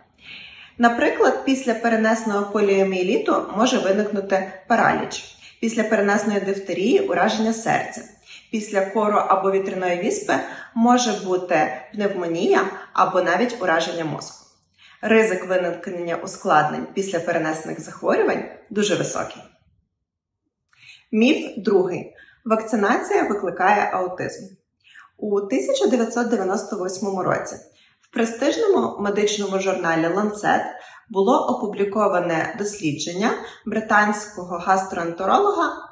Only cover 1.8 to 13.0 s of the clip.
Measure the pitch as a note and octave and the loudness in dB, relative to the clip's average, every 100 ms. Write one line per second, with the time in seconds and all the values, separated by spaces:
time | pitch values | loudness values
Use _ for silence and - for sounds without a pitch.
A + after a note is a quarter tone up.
1.8 | A#3+ A3+ A3 A3+ G#3+ G3+ G3+ G#3 G3+ G3 | 0 2 2 0 0 -2 -2 2 4 4
2.8 | F#3+ F#3 F#3 B3+ - - - F#3+ B3+ B3 | 2 2 0 0 0 0 -2 0 2 2
3.8 | F3 G3+ G3+ G3+ G3 F#3+ - - - A3+ | 2 0 0 -4 0 -2 -2 -8 0 2
4.8 | D3+ - - - - - - - A3+ A3 | 4 2 -4 -8 -12 -20 -20 -6 -4 -2
5.8 | G#3+ G#3+ G3+ G3+ A3 G3+ F#3+ G3 - F3 | 0 0 2 2 0 -2 -2 -4 -4 -2
6.8 | G#3 F4 - F3 G3+ A3 A3 A3+ - C#3+ | 2 2 2 2 2 2 0 -2 0 -2
7.8 | - - - - - - - A3 G3+ G3+ | -2 -10 -16 -20 -20 -20 -8 -6 -2 0
8.8 | G3 A3+ G#3 G3+ - F#3+ F#3+ F#3+ F#3+ F#3+ | 0 0 2 2 2 2 2 0 0 -2
9.8 | F#3 F3 G#3 G#4 - C3+ - - - A#3 | -2 0 -2 -2 -2 -2 -4 -12 -8 2
10.8 | A#3 B3 A#3 F#3+ F#3 F3+ - E3 D3+ - | 4 4 2 -2 -2 -2 2 2 2 -2
11.8 | - G#3 G3+ F#3 E3+ E3 C4+ F#3 G3 - | -10 -4 -2 -2 -4 0 2 2 0 -6
12.8 | - - | -6 0